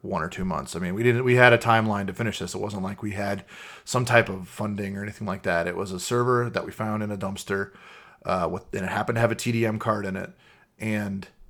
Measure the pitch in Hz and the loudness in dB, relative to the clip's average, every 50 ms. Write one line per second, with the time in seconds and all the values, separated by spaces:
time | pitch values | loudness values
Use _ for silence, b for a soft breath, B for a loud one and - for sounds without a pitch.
0 | - 95 95 85 78 82 - - 92 92 85 73 67 - - 85 90 87 92 104 | -8 -6 -4 -2 -4 -4 -4 -4 -4 -2 -2 -4 -6 -6 -6 -6 -4 -4 -2 2
1 | 117 123 120 120 131 127 123 123 123 120 117 117 117 117 117 113 110 110 104 101 | 4 4 4 4 4 4 6 8 10 10 8 8 6 4 4 4 4 2 0 0
2 | 101 98 90 - 120 110 98 - 92 90 - 98 101 104 104 101 95 95 101 - | -2 -4 -4 -4 -4 -4 -4 -4 -6 -6 -6 -6 -4 -4 -4 -4 -4 -6 -6 -6
3 | - 104 95 104 101 101 101 98 - B B B B B B B B - - 127 | -6 -6 -4 -4 -2 -2 -4 -4 -6 B B B B B B B B -2 0 0
4 | 127 117 123 117 107 92 95 95 90 - - - 107 107 104 98 101 98 98 98 | 2 6 6 6 6 6 0 -6 -8 -12 -8 -6 -4 -4 -4 -4 -4 -6 -6 -6
5 | 101 107 104 - 110 101 92 92 - 95 87 85 85 90 87 90 98 98 95 90 | -6 -8 -8 -8 -6 -6 -6 -2 0 0 2 2 2 0 -2 -4 -4 -4 -6 -6
6 | - - 123 120 123 123 123 120 120 117 - - - - - - 110 110 107 107 | -4 0 2 2 4 4 4 2 2 0 -2 -4 -4 -4 -6 -4 -4 -2 -2 -2
7 | 107 104 104 98 101 98 98 101 - - 101 98 98 98 B B B B B B | -2 -2 -4 -4 -4 -6 -6 -6 -4 -2 -2 -2 -2 -4 B B B B B B
8 | B B B B - - 92 92 87 80 87 92 - - - 98 95 95 98 104 | B B B B -4 -2 0 0 0 0 -2 -4 -8 -6 -4 -4 -4 -2 -2 -2
9 | 107 - 117 117 117 113 113 110 - 117 117 117 113 110 107 110 - 117 107 104 | -2 0 0 2 2 2 0 0 -2 -2 0 2 2 0 0 -2 0 0 0 0
10 | 101 98 95 95 95 - - b b b b b b b _ _ 107 110 107 107 | 0 -4 -4 -4 -6 -8 -12 b b b b b b b _ _ -6 -4 -2 -2
11 | 104 98 98 98 92 - _ _ - - | -2 -4 -6 -8 -8 -12 _ _ -20 -20